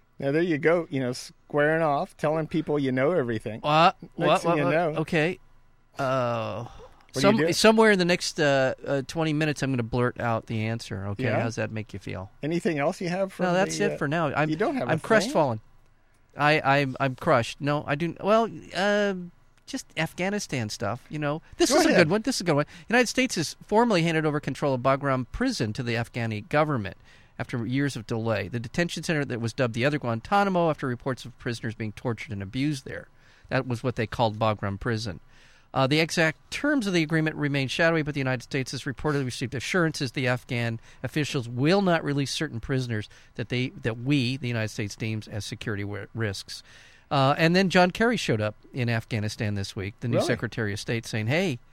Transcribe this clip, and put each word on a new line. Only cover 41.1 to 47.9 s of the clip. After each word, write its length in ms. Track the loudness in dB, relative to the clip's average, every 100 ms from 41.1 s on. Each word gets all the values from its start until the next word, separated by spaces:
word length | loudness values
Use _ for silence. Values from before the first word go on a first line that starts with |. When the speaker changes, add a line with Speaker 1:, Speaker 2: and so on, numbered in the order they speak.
| -2 -2 -4 -4
Speaker 2:
will 320 | 0 2 4
not 220 | 4 2
release 260 | 0 -2 -2
certain 300 | -4 -6 -6
prisoners 500 | -2 -2 -2 -4 -6 -14 -20 -10
that 140 | -4
they, 200 | -2 -2 -4
that 160 | -6 -4
we, 400 | 0 0 2 -2
the 100 | -4
United 200 | -2 -4
States, 280 | -4 -8 -4
deems 320 | -4 -4 -6
as 160 | -8 -8
security 360 | -8 -6 -6
wi-, 240 | -6 -8 -10
risks. 480 | -4 -4 -4 -10 -16 -18 -20 -20 -20 _
Uh, 240 | 2 4 4
and 160 | 4 4
then 140 | 4
John 180 | 6
Kerry 280 | 4